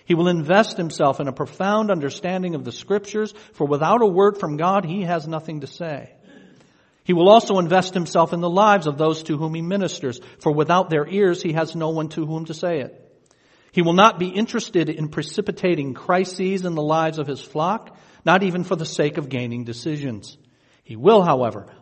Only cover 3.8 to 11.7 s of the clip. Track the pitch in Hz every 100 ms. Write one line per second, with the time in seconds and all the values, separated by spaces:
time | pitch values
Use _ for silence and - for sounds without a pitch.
3.8 | 156 226 220 175 202 202 170 151 170 196
4.8 | 165 190 175 165 156 160 160 156 135 -
5.8 | 165 139 117 _ _ - - _ _ _
6.8 | _ _ - 175 180 226 226 196 170 185
7.8 | 180 190 165 175 165 175 175 175 214 202
8.8 | 151 139 156 156 156 151 156 160 165 202
9.8 | 185 - 131 117 - - 165 151 151 180
10.8 | 180 156 147 196 196 175 175 156 160